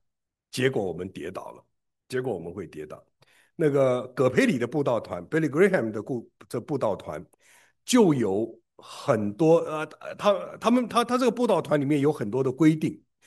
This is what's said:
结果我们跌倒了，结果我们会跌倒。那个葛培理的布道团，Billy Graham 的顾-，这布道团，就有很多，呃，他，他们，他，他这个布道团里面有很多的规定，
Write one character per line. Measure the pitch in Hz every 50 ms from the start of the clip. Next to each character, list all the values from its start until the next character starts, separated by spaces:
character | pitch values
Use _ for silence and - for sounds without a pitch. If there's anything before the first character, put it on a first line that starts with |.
| _ _ _ _ _ _ _ _ _ _
结 | - 127 123 135
果 | - 120 101
我 | 92 82
们 | 85 92 95
跌 | - - 73 82
倒 | - - - - 60
了， | 62 _ _ _ _ _ _ _ _ _
结 | - 127 127
果 | 127 131 110
我 | 85
们 | 82 - -
会 | 104 87
跌 | 76 - 78 76
倒。 | - - - - _ _ _ _ _ _ _ _ _ _
那 | - 165 151
个 | 139 139 135 131 123 123 110 -
葛 | - - 131 127
培 | 123 127 269
理 | 240 165 120
的 | 117
布 | 120 - 151 139
道 | 135 120 107
团， | - - 98 87 87
Billy | - - 160 160 143
Graham | 127 156 196 202 185 160 117 113
的 | 104 110 101
顾-， | - 135 117 - - _ - - -
这 | - 123
布 | 104 - 151
道 | 127 123 110 95
团， | - - - 78 80 92 - _ _ _ _ _ _ _ _ _ _ _
就 | - 233 254 220 170 147
有 | 127 113 98 95 104 117 - - - _ _ _
很 | - - - - - - - 127 107 104 101 101
多， | - 165 156 165 165
呃， | - 151 156 156 156 151 - - - - 190 -
他， | - 208 202 180 175 160 156 -
他 | - 220
们， | 240 254 240
他， | 185 165 226 233
他 | 226 247
这 | 254 262
个 | 240
布 | - 240 247
道 | 226 196 160 147
团 | - 151 147
里 | 139
面 | 139 151 143
有 | 135 151 147
很 | - 123 104
多 | 107 131 131
的 | 131 127
规 | - 160 156 156
定， | 156 - - - - _ _ _ _ _